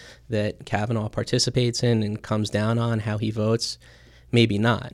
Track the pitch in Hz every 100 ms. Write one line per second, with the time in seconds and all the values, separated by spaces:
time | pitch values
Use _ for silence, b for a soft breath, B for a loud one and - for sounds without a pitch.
0 | b b - 110 104 - - 101 104 113
1 | 110 - - 127 123 127 123 117 123 113
2 | 104 107 - 107 104 104 107 117 117 113
3 | 110 107 110 110 107 117 - - b b
4 | b b b 120 113 101 113 110 127